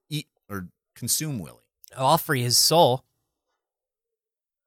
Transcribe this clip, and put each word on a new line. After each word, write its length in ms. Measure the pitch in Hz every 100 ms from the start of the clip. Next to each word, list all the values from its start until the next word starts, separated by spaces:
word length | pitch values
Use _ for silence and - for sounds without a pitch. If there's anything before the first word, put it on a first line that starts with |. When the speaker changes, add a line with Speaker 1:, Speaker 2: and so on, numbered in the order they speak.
| -
Speaker 1:
eat 160 | 151 - _ -
or 180 | 101 90 _ _
consume 440 | - 123 - 156 123
willy. 260 | 73 58 _ _ _ -
Speaker 2:
Oh, 80 |
I'll 140 | 135 160
free 240 | - 135
his 160 | 120 117
soul. 460 | - 160 143 131 _ _ _ _ _ _ _ _ _ _ _ _ _ _ _ _